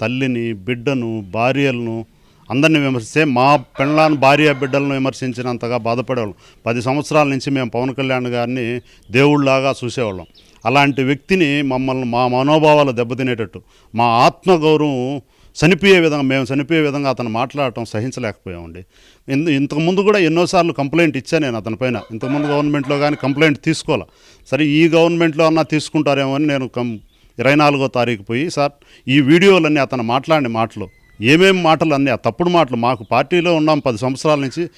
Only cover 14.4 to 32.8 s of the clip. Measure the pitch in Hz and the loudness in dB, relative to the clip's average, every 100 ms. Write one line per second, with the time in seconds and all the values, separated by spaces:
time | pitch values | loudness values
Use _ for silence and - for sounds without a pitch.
14.4 | - 175 156 156 151 131 127 143 - _ | 0 2 4 2 2 -2 -4 -6 -12 _
15.4 | _ - 156 180 196 190 165 147 135 135 | _ 0 2 4 4 4 4 0 0 0
16.4 | 127 139 135 165 147 139 139 127 123 110 | -2 -4 0 0 0 0 -2 -2 -4 -4
17.4 | 131 139 135 117 117 110 120 127 117 101 | -4 -4 -4 -4 -8 -6 -6 -6 -8 -8
18.4 | - 85 82 85 92 _ _ _ - 135 | -12 -14 -14 -18 -20 _ _ _ -6 -2
19.4 | 170 139 139 147 160 190 202 208 165 165 | 0 0 -2 -2 0 2 2 4 2 2
20.4 | 175 185 170 147 139 156 170 131 - 165 | 2 2 0 0 -2 2 2 0 -2 -2
21.4 | 143 113 107 107 127 113 - 113 131 143 | -2 -4 -6 -4 -4 -4 -8 -8 -4 -4
22.4 | 147 143 147 147 135 143 147 147 131 139 | -2 0 0 -2 -2 -2 0 -2 -2 2
23.4 | 160 135 - 160 - 127 82 _ _ _ | 0 0 -2 -4 -2 -4 -4 _ _ _
24.4 | - 135 151 151 165 165 170 170 165 151 | -6 -2 2 4 4 4 2 2 0 2
25.4 | 160 160 156 151 - 160 147 139 135 135 | 2 2 0 -2 -2 -2 0 0 0 -2
26.4 | 151 139 127 - 120 110 - _ _ - | -2 -2 -4 -6 -6 -8 -14 _ _ -2
27.4 | 120 147 147 143 135 127 120 113 101 117 | 0 4 2 2 -2 -2 -2 -4 -6 -6
28.4 | 170 156 143 - _ _ - 135 131 170 | -4 -4 -4 -6 _ _ -2 2 4 6
29.4 | 196 185 160 151 131 127 113 123 139 156 | 6 6 4 0 0 -2 -2 -2 0 0
30.4 | 131 113 113 - 95 _ _ - 107 156 | 0 -2 -4 -6 -14 _ _ -4 2 4
31.4 | 190 185 170 160 165 143 139 113 123 110 | 4 4 2 2 2 0 0 -2 -2 -2
32.4 | 175 175 143 123 | 0 2 2 0